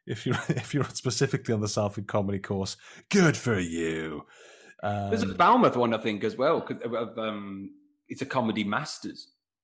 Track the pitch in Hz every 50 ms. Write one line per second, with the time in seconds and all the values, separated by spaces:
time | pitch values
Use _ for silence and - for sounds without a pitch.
0 | _ - 120 - - 131 120 - - - 156 117 - - - 143 123 - - -
1 | - 131 120 - 139 135 - 135 - - 117 107 104 104 - - 104 101 - -
2 | 98 - - 110 101 98 101 95 - - 104 95 95 95 - - - - - -
3 | - - - 202 180 156 123 - - 123 113 95 90 82 82 82 82 82 80 80
4 | 80 80 78 73 - - - - - - - - - - - - - 104 104 104
5 | 101 98 101 107 98 95 95 - 175 190 233 254 220 139 120 123 120 117 113 110
6 | - 117 104 101 101 110 98 - 127 151 165 120 - - 113 - - 120 117 113
7 | 117 104 - - 110 110 104 101 101 101 98 98 98 95 - - _ _ _ _
8 | _ - 123 - 131 135 - 135 120 110 104 107 104 98 104 120 151 - - -
9 | - 101 - - - - _ _ _ _ _ _